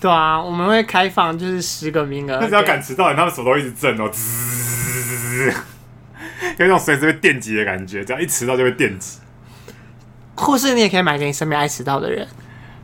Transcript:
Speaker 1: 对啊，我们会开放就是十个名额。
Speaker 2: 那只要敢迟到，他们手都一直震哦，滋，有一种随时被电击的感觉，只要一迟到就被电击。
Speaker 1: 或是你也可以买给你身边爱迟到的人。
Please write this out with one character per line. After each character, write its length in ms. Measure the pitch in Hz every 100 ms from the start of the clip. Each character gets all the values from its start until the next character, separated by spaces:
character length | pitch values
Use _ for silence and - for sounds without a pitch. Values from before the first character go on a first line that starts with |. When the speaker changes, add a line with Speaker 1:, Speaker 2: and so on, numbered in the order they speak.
Speaker 1:
对 80 | 190
啊， 320 | 165 156 160
我 100 | 180
们 140 | 175 185
会 160 | 220
开 240 | 220 185 185
放 280 | 190 170 165
就 80 |
是 160 | 180 185
十 300 | 165 - 156
个 140 | 156
名 260 | 143 139 143
额。 60 | 131
Speaker 2:
那 80 | 143
只 60 |
要 80 | 208
敢 180 | - 147
迟 140 | 139
到， 180 | 135 175
他 100 | 143
们 100 | 175
手 100 | 143
都 140 | 123 143
一 40 |
直 100 | 127
震 280 | 117 143 110
哦， 80 | 107
滋， 1400 | 113 - - 120 123 120 120 123 127 120 123 120 123 131 - - - - - - - 330 - 359 320
有 80 | 180
一 20 |
种 100 | 180
随 180 | - 139
时 160 | 156
被 60 | 147
电 220 | 175 131
击 160 | 110 107
的 80 |
感 200 | 101 92
觉， 200 | 95 98
只 80 | 101
要 80 | 143
一 60 | 165
迟 200 | - 123
到 100 | 127
就 60 |
被 60 | 127
电 260 | 123 120 95
击。 200 | - - - - - - - - - - - - - -
Speaker 1:
或 200 | - 269
是 160 | 269
你 80 | 240
也 80 | 202
可 80 | 185
以 60 |
买 160 | 175 143
给 80 | 147
你 60 |
身 160 | 139 156
边 120 | 147
爱 60 | 147
迟 160 | -
到 160 | 135 135
的 80 | -
人。 180 | - - - - - - -